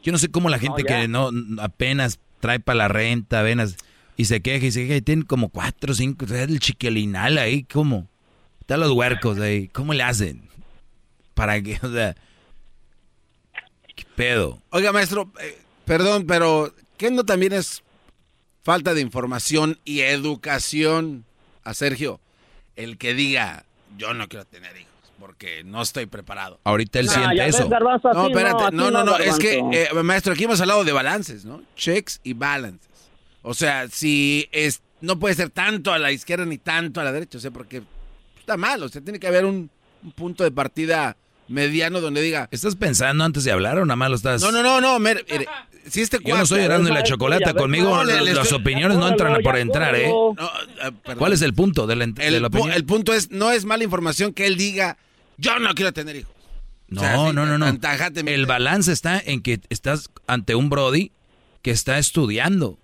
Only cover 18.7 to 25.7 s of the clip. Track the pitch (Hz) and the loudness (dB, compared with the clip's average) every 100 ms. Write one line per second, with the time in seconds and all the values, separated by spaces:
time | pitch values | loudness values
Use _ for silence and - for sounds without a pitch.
18.7 | 175 165 160 127 127 123 123 - 156 156 | 0 0 -2 -2 -4 -6 -4 -2 0 0
19.7 | 160 - 147 135 143 147 139 151 139 - | -2 -6 0 0 0 -2 -6 -4 -4 -2
20.7 | 151 156 160 160 135 110 _ _ _ - | 0 2 2 -2 -8 -16 _ _ _ -12
21.7 | 110 143 127 143 - _ _ _ - _ | -4 -4 -2 -6 -8 _ _ _ -20 _
22.7 | - 113 107 123 123 143 131 104 78 _ | -16 -16 -8 -4 -2 0 0 -4 -8 _
23.7 | _ _ 101 107 117 101 107 98 90 90 | _ _ -14 -8 -8 -8 -14 -18 -20 -20
24.7 | 90 85 _ _ _ 98 92 95 80 87 | -20 -20 _ _ _ -20 _ -12 -12 -10